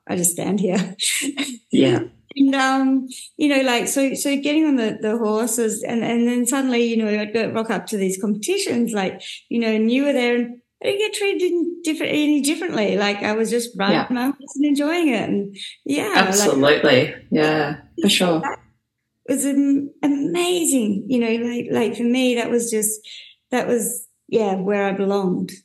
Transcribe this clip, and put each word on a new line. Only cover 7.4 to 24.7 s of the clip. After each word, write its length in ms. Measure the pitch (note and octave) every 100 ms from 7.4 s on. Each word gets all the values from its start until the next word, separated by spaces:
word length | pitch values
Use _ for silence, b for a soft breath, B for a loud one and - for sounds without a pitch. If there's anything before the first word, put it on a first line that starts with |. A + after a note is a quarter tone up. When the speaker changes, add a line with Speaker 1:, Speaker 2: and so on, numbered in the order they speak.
| G3+
Speaker 1:
rock 200 | A3+ A3
up 160 | G3 -
to 100 | G#3+
these 240 | F#3+ F#3
competitions, 720 | G#3 G#3 - G4 F4+ A#3+ A3
like, 300 | G#3 F#3 F#3 B B -
you 100 | A#3
know, 100 | A3+
and 220 | G#3+ A3
you 140 | B3+
were 80 | C#4+
there 240 | C4 A#3+ A#3+
and 240 | A#3+ - _ -
I 60 | -
didn't 140 | G4+
get 120 | G#4+
treated 280 | G4+ G4+ E4+ F4+
in 320 | F4 E4 -
different, 300 | D#4 D#4 -
any 280 | D4+ D4+ D4
differently. 560 | C#4 D#4+ F4 A3 G3 F#3+
Like, 280 | G3+ G3+
I 80 | G#3+
was 180 | G#3+ A3
just 260 | A#3+ A#3 F#3+
riding 200 | G3 G#3+
Speaker 2:
Yeah. 100 | -
Speaker 1:
my 140 | B3 C4
horse 280 | - C4+
and 100 | C4+
enjoying 440 | D4 C#4 D4 F4 D#4+
it. 200 | A3 -
And 280 | G3+ G3+ G3 B B
yeah, 240 | - C#4 -
like, 80 | C4+
Speaker 2:
Absolutely. 1000 | F#3 G3 G3 C3+ C#3 D3 D3+ B2+ D3+ - -
Yeah, 480 | D#3 D3+ D#3 D3 D#3 - -
for 80 | G3+
sure. 320 | - F3+ D#3+
Speaker 1:
that 180 | E3 - _ _ _ _ _ _ -
was 160 | C4+
am-, 460 | C#4 C#4 C#4+ C#4 - -
amazing. 1000 | D4 C#4 D#4 F4 F4 F4+ D4+ C4+ G#3 G3 -
You 100 | B3+
know, 300 | A#3 A#3 A#3+
like, 180 | A#3+ -
like, 240 | A#3+ G#3+ -
for 80 |
me, 320 | A#3+ B3+ B3+ A#3
that 140 | A3+
was 200 | A#3+ A3+
just, 300 | A3 G#3 - B B B B -
that 160 | B3 -
was, 400 | A#3+ G3 - - _ -
yeah, 260 | A#3 G#3
where 300 | F#3+ F#3